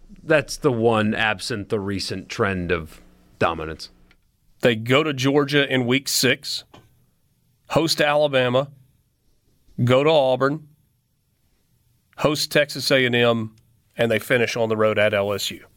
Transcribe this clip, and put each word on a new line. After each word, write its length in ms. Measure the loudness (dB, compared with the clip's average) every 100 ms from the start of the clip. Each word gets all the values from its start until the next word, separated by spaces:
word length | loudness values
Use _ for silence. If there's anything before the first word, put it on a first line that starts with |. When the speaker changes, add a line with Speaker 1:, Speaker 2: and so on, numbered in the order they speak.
| -20 -14
Speaker 1:
that's 340 | -2 0 0 -4
the 120 | -2
one 420 | 2 2 2 0
absent 540 | 0 -2 -2 -6 -8 -6
the 120 | -6
recent 480 | -4 -6 -6 -10 -10
trend 420 | -4 -2 -2 -2
of 300 | -4 -6 -16 -20 _ _ -4
dominance. 500 | -2 -2 -8 -12 -16 _ _ _ _ _ _ _
Speaker 2:
They 160 | 0 0
go 260 | 0 0
to 100 | 0
Georgia 540 | -2 0 2 2 0 2
in 140 | 0 0
week 200 | -2 -2
six, 580 | 0 0 0 -4 -12 -12 -20 _ _ _ _ _ _ _ _ -6
host 300 | -2 0 0
Alabama, 720 | 0 2 2 2 2 0 -2 -8 _ _ _ _ _ _ _ _ _ -2
go 200 | 2 4
to 60 | 4
Auburn, 580 | 4 2 2 0 -2 -10 _ _ _ _ _ _ _ _ _ _ _ _ _ _ -4
host 340 | -2 -2 -2
Texas 380 | 0 -2 -4 0
A 140 | 2 2
and 80 | 2
M, 400 | 2 2 -4 -12 _ _ _ -2
and 140 | 0
they 80 | 0
finish 360 | 0 0 0 0
on 120 | -2
the 80 | 2
road 220 | 2 2
at 160 | 2
L 180 | 2 0
S 180 | -4 -6
U. 140 | -10 -18